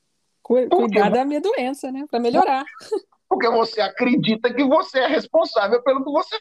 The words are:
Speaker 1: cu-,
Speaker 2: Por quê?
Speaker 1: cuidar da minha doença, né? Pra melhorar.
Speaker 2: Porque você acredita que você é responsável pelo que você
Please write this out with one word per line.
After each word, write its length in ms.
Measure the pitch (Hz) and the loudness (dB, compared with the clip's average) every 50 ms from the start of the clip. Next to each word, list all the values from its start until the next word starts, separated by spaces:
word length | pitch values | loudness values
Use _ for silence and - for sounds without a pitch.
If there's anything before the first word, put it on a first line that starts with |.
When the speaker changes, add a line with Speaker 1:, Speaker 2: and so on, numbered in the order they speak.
| _ _ _ _ _ _ _ _ | _ _ _ _ _ _ _ _
Speaker 1:
cu-, 140 | - - 233 254 240 | -2 0 0 2 2
Speaker 2:
Por 20 | - | 2
quê? 60 | 349 359 233 220 196 | 2 2 2 2 2
Speaker 1:
cuidar 140 | 208 202 208 | 2 2 4
da 140 | 220 247 269 | 2 0 0
minha 160 | 285 294 294 | 0 -2 -2
doença, 500 | 339 403 508 294 247 262 277 - - 262 | -2 -2 -2 -2 -4 -4 -6 -8 -10 -10
né? 140 | 262 269 294 - | -10 -10 -8 -6
Pra 100 | - 233 | -4 -2
melhorar. 460 | 240 233 269 - 370 - 269 269 285 - - - - - 427 392 - _ _ _ _ _ | -2 0 2 2 2 2 0 -2 -4 -10 -16 -20 -10 -8 -8 -8 -8 _ _ _ _ _
Speaker 2:
Porque 200 | 381 - 240 233 | -2 0 0 0
você 320 | 233 226 226 - - 214 | 2 0 0 0 -2 -2
acredita 720 | 196 196 - - 247 254 254 - - 208 220 - - 247 247 | -4 -4 -2 -2 0 2 2 2 2 0 0 0 -2 -2 0
que 100 | 247 285 | 0 2
você 360 | 254 302 320 - - - 262 | 2 2 2 2 0 0 0
é 80 | 254 | 0
responsável 760 | 294 311 269 196 - - 320 330 - - 220 202 202 240 240 240 | 2 0 -2 -2 0 0 0 0 2 0 -2 0 2 0 0 2
pelo 200 | 277 262 277 269 | 0 0 0 -2
que 80 | 285 | -2
você 240 | 285 320 - - 440 440 | -2 -2 -2 -2 -8 -10